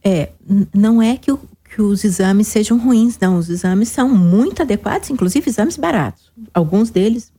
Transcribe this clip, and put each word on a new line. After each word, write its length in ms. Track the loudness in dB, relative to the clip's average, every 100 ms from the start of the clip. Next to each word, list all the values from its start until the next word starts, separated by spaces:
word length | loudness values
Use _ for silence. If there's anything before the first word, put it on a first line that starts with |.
É, 260 | -2 -2 -4 -10 -2
n-, 200 | 0 0
não 280 | 2 2 4
é 160 | 2 0
que 140 | -4
o, 80 | -6 -8 _ _ -4
que 60 |
os 220 | -2 0
exames 440 | -2 0 0 2 0
sejam 300 | 0 0 0
ruins, 400 | 2 2 2 0
não. 180 | 0 0
Os 120 | -2
exames 400 | -4 -2 0 -2
são 180 | -2 2
muito 540 | 4 4 4 2 -2
adequados, 480 | -4 -4 -4 -6 -6
inclusive 400 | -4 -2 -2 -2
exames 260 | -2 -2 -2
baratos. 560 | -4 -2 -4 -8 _ -20 -6
Alguns 360 | -4 0 0 0
deles 420 | 0 0 -2 -6